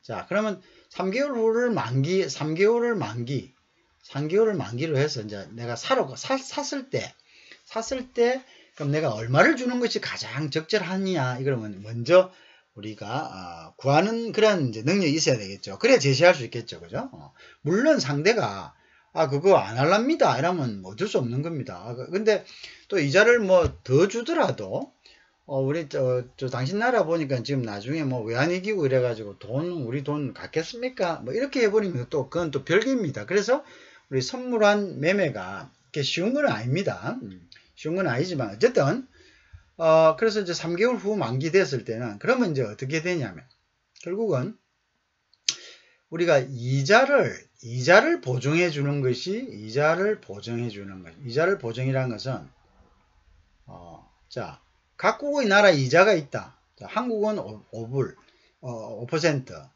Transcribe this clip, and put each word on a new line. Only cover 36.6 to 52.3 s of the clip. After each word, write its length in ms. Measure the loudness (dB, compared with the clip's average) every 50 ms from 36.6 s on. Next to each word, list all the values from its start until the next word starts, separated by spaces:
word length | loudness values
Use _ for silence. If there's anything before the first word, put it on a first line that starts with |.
| -2 -2 -2 -2 -2 -4 -6 -6 -8 -8 -8 -8
음, 260 | -12 -14 -16 -18 -20 _ -20 -20 _ _ _
쉬운 220 | -10 -8 -4 -2
건 100 | -2 -2
아니지만 480 | 0 0 -2 -2 -2 -4 -4 -6 -6 0
어쨌든, 540 | 2 2 4 4 4 2 2 0 -2 -6 _ _ _ -20 -20 _ _ _ _ -20 -20 _ _ _
어, 400 | 0 4 6 6 8 8 6 4
그래서 240 | 4 0 0 0 0
이제 140 | -2 -2 -6
삼 220 | -6 -4 -4 0
개월 200 | 2 2 2 2
후 200 | 0 -2 -4 -2
만기됐을 680 | -2 -2 -2 -2 -2 -2 2 4 4 4 4 -2 -6 -4
때는 340 | -6 -6 -6 -6 -8 -8 -4
그러면 340 | -2 0 2 2 2 0
이제 100 | 0 -2
어떻게 400 | -2 -4 -6 -10 -8 -4 -4 -4
되냐면 420 | -2 -2 -4 -4 -4 -6 -8 -14 -20 _ _ _ _ _ _ _ _ _ _ -16
결국은 540 | -10 -8 -6 -4 -2 -2 -2 -2 -2 -6 -8 _ _ _ _ _ _ _ _ _ _ _ _ _ _ _ _ _ _ -4 -4 -4 -16 -20 -20 -20 _ _ _ _ _ _
우리가 280 | -4 0 2 4 4 4
이자를, 960 | 4 0 -8 -6 -2 0 0 0 4 6 6 6 6 6 4 2 2 2 -4 -10 -16 _ _ _
이자를 580 | -14 -8 -6 -2 4 8 8 8 8 6 0 0
보증해 500 | -2 -4 -4 -2 0 0 2 2 2 0
주는 300 | 0 -2 -2 -2 -2 0
것이, 480 | 0 0 -2 -2 -4 -6 -6 -6 -6 -10
이자를 720 | -12 -12 -12 -4 -2 2 2 2 2 2 0 -2 -2 -4
보증해 480 | -8 -16 -16 -12 -8 -6 -6 -4 -6 -6
주는 340 | -8 -10 -14 -14 -16 -16
것, 100 | -18 -18 -20 -14 -12
이자를 340 | -4 0 0 2 2 0 -2
보증이라는 520 | -4 -8 -6 -4 -2 -2 0 0 -2 -2
것은, 360 | -6 -6 -8 -8